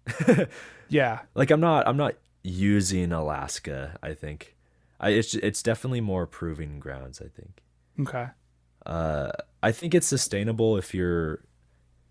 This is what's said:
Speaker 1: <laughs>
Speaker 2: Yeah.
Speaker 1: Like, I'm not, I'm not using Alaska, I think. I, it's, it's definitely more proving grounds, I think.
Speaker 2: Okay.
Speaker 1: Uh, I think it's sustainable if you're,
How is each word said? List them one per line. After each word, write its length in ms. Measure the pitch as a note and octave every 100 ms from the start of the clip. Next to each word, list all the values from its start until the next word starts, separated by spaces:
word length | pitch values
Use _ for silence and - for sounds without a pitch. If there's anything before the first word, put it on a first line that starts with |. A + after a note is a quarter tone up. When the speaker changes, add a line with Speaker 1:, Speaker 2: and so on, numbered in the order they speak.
| -
Speaker 1:
<laughs> 400 | - E3 G3 F3+ - - - -
Speaker 2:
Yeah. 320 | D3 B2+ A#2 -
Speaker 1:
Like, 160 | - C3+
I'm 100 | D#3
not, 280 | E3+ D3+ -
I'm 80 | C#3
not 180 | C#3+ - _ _
using 680 | F#2+ F2+ G2+ G#2 F#2 F#2+ F2
Alaska, 880 | E2 D2+ C#2+ C2+ - - C2+ C#2 -
I 100 | -
think. 400 | D2+ D2+ D2+ - _ _ _ _ -
I, 100 | G#2
it's, 240 | G#2 A2
it's 280 | A2 G#2 G#2
definitely 400 | - A2 C3 B2
more 240 | G#2+ F#2 E2+
proving 520 | - E2+ D#2 D2+ C#2+
grounds, 420 | C2+ C2+ C2 C2
I 80 | C2+
think. 340 | - - - _ _ _ -
Speaker 2:
Okay. 280 | C3+ B2+ B2 - _ _ _ _ -
Speaker 1:
Uh, 460 | E2 D#2+ D2+ C2 - - _
I 100 | A2
think 220 | A2+ E3+
it's 120 | E3+ -
sustainable 680 | C3+ - G2+ G#2+ A2+ A2+ G#2
if 180 | -
you're, 480 | F#2 F2 E2+ D#2+ D#2 _ _ _ _ _ _ _